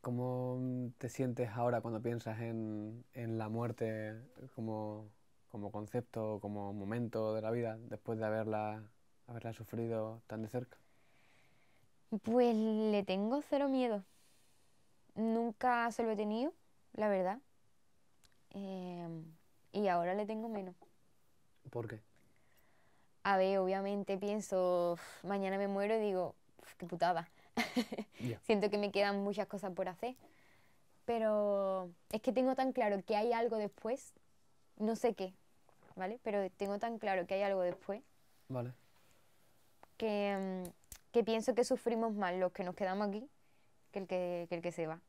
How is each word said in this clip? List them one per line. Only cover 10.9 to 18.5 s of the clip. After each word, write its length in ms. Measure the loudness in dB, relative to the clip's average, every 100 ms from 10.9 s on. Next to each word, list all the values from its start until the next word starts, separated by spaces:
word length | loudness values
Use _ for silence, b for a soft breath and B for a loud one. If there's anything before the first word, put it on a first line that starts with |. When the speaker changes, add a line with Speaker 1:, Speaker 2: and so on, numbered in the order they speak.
| b b b b b b b b b b -20 -6 -6
Speaker 2:
Pues 320 | 2 4 6
le 480 | 4 2 2 4 2
tengo 360 | 2 0 0 0
cero 260 | 0 0 2
miedo. 360 | 2 2 0 -4 b b b b b b b b -20 -14
Nunca 760 | -2 2 2 0 0 2 4 2
se 100 | 0
lo 80 | 0
he 60 | 0
tenido, 360 | 0 0 -2 -4 _ _ -16
la 140 | -2 2
verdad. 300 | 4 2 -2 -10 -20 -20 -20 -20 _ -20 -20 -20 -20 -16